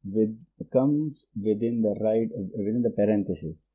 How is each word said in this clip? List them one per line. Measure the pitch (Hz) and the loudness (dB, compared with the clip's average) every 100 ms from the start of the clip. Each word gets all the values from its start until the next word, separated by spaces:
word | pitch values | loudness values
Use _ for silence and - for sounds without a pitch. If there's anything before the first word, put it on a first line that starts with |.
with, | 98 104 110 110 - _ - | -2 0 0 -2 -16 _ -2
comes | 127 139 147 156 143 - | 2 2 2 -2 -8 -12
within | 107 104 104 117 117 | -4 -2 0 0 2
the | 110 101 | 0 2
write, | 107 113 113 110 95 - | 2 2 0 -4 -8 -4
within | 101 120 | -2 0
the | 117 | 0
parenthesis | 101 104 104 95 87 80 80 - | 2 2 2 0 -4 -6 -12 -18